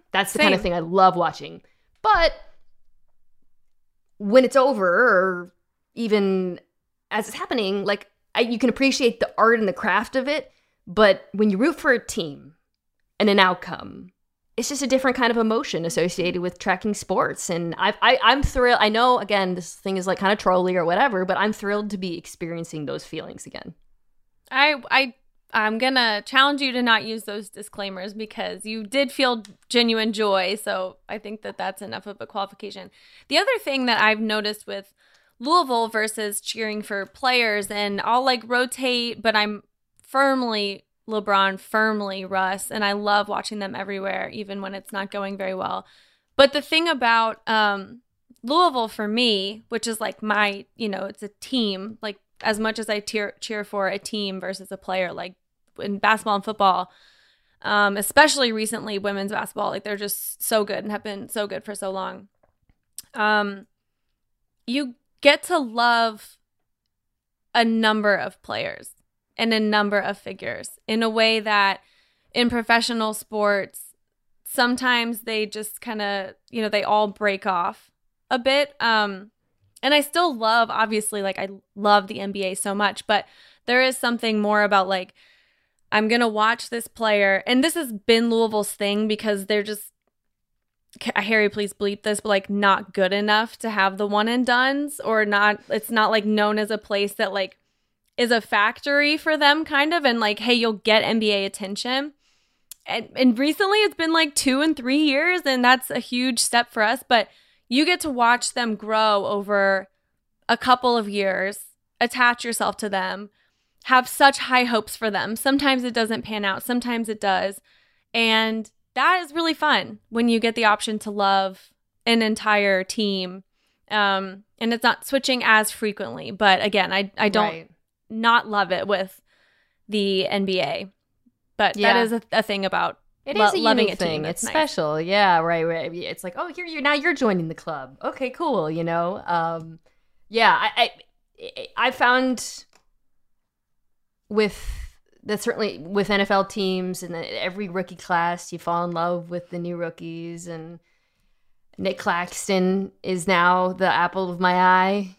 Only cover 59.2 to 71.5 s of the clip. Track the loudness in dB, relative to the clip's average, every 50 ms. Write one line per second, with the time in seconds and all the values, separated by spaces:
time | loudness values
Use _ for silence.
59.2 | -6 -4 -6 -6 -8 -6 -6 -6 -4 -4 -4 -6 -6 -8 -8 -8 -6 -8 -8 -8
60.2 | -10 -12 -10 -10 -4 0 0 0 0 -2 -4 -8 -6 -8 -8 -8 -8 -10 -12 -12
61.2 | -12 -8 -6 -6 -6 -6 -8 -10 -10 -12 -12 -8 -8 -8 -6 -6 -8 -10 -12 -14
62.2 | -20 _ _ _ _ _ _ _ _ _ _ _ _ _ _ -20 -20 _ -4 0
63.2 | 2 2 4 2 2 -2 -6 -12 -20 _ _ _ _ _ _ _ _ _ _ _
64.2 | _ _ _ _ _ _ _ _ _ -4 -2 -2 -4 -4 -10 _ _ _ _ _
65.2 | 4 4 4 4 0 -2 -2 -2 -2 -2 -2 0 2 2 4 2 2 0 -2 -8
66.2 | -20 -20 -20 _ _ _ _ _ _ _ _ _ _ _ _ _ _ _ _ _
67.2 | _ _ _ _ _ _ 0 2 2 4 2 2 2 2 2 2 2 2 2 0
68.2 | -2 -8 -10 _ _ -8 -6 -4 -4 -6 -8 -12 -18 -20 -20 _ _ _ _ _
69.2 | _ _ _ -4 0 0 2 2 2 2 2 2 2 2 0 -2 -2 -2 -6 -8
70.2 | _ -14 -14 -10 -10 -10 -10 -10 -12 -16 -16 _ _ -4 -2 0 0 0 2 2
71.2 | 2 4 2 0 0 0